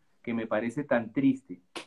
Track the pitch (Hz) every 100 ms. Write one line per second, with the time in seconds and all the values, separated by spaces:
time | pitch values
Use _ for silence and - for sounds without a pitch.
0 | _ _ - 117 110 107 117 120 143 120
1 | 113 - 135 131 - 90 _ -